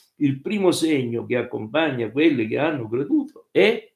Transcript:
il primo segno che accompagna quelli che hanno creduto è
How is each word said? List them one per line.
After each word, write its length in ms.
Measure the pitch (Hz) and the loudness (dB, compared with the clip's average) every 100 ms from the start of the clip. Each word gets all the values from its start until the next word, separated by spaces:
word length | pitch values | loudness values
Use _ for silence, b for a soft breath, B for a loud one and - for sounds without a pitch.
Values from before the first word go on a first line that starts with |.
| B _ | B _
il 240 | 143 135 | -2 0
primo 280 | 180 214 185 | -4 2 2
segno 520 | 156 160 147 120 117 | 2 0 0 0 -4
che 120 | 107 120 | -2 -4
accompagna 760 | 117 113 107 139 160 127 110 | -2 -6 -4 -2 -2 -2 -4
quelli 360 | 120 165 131 110 | 2 2 2 -2
che 120 | 120 | -2
hanno 280 | 151 147 110 | -2 -4 -6
creduto 580 | 117 - 302 262 - _ | -4 0 0 0 -12 _
è 400 | - 202 226 - | 2 2 2 -6